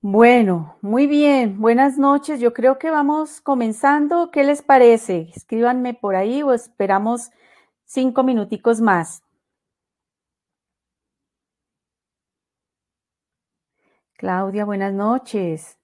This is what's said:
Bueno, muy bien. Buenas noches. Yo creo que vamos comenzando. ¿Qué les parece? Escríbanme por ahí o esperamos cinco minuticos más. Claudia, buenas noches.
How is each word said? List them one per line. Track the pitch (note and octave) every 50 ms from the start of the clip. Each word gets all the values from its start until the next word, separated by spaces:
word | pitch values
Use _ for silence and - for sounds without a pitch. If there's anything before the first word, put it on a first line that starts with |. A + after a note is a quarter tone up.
| -
Bueno, | G3+ G3 G#3+ A#3 A#3 B3 B3 A3+ G3 F3+ E3+ D#3+ D3+ - _ -
muy | G3+ G#3+ B3 C#4+
bien. | C#4+ D4 D4 D4 D4 C#4+ C4+ B3 G#3+ F#3+ G3 G#3+
Buenas | A3+ A#3 A#3+ C4+ C#4+ C4
noches. | C#4+ C4+ C4+ C#4 C#4+ C#4+ - D#4 C4
Yo | A#3 A#3+ A#3
creo | - A#3 C4 C4+ C4+
que | - D#4+
vamos | D#4+ D4+ D4 C#4 D4+ D#4 D#4 D4 - -
comenzando. | _ - C#4 B3+ A#3+ A3+ G#3+ - - C#4 C#4+ D4+ D4 D4 F4 F4 E4+ E4+
¿Qué | - D4 C#4
les | C#4 D4 C#4+
parece? | - - C#4 C4 B3 A#3+ A#3 A3+ A3+ - F#3 E3+ D#3+ E3 -
Escríbanme | - - _ - A3+ A#3 A#3+ B3 B3+ B3 B3 A#3+
por | A#3+ - G3+ G3
ahí | F#3 F#3+ G#3+ B3 C#4 D4+
o | C#4 B3+
esperamos | A#3 - - _ _ G3 G3 G3 G3 G#3 A3 A#3+ A#3+ A#3 - _ _ _ _ _ _ _ _ _ _ _
cinco | _ - C4+ B3+ C4 A#3+ C#4 C4
minuticos | C4 B3+ A3+ G3+ F#3 A3 G3+ _ A#3 A#3 A3 A3+
más. | A3 F#3+ F3 E3 - - - _ _ _ _ _ _ _ _ _ _ _ _ _ _ _ _ _ _ _ _ _ _ _ _ _ _ _ _ _ _ _ _ _ _ _ _ _ _ _ _ _ _ _ _ _ _ _ _ _ _ _ _ _ _ _ _ _ _ _ _ _ _ _ _ _ _ _ _ _ _ _ _ _ _ _ _ _ _ _ _ _ _ _ _ _ _ _ _ _ _ _ _ _ _ _ _ _ _ _ _
Claudia, | - F#3+ F#3 F3+ G3 G3 F#3+ G#3 G#3
buenas | G#3 G#3 G3 G3 G3 G3
noches. | G3 G3+ G#3+ A#3 B3+ A#3+ - - G#3 F#3+ E3+ D#3+ D#3 - - _ _